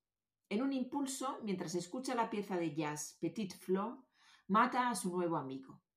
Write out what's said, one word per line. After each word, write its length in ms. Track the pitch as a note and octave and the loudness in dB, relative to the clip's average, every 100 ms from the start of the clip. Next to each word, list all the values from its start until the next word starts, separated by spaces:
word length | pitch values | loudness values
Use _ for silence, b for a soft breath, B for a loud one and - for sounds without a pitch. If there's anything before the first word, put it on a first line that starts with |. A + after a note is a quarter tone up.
| _ _ _ _ _ | _ _ _ _ _
En 120 | G#3 | 0
un 100 | C#4 | 2
impulso, 680 | C4 B3 C#4+ C4+ - - - | 0 -2 -2 -2 -2 -4 -4
mientras 320 | A3 F#3 E3 | -2 -2 0
escucha 400 | F3 - B3+ C4 | -4 -4 -6 -2
la 160 | A#3+ A3+ | 0 2
pieza 280 | G#3 F#3+ F3+ | 0 -2 0
de 180 | E3 D3 | 0 0
jazz 420 | D3+ D3+ - - | -2 -2 -8 -4
Petite 360 | E3 E3 F#3+ - | -4 -2 -6 -6
Fleur, 420 | - F#3+ A3 - - b b b - | 0 0 0 -6 -16 b b b 4
mata 460 | G#3 B3 B3 B3 | 6 6 4 2
a 40 | A3+ | 0
su 160 | F#3 | 0
nuevo 240 | F3+ F3 E3 | 0 2 0
amigo. 460 | C3+ C3+ - - _ | -2 -8 -10 -20 _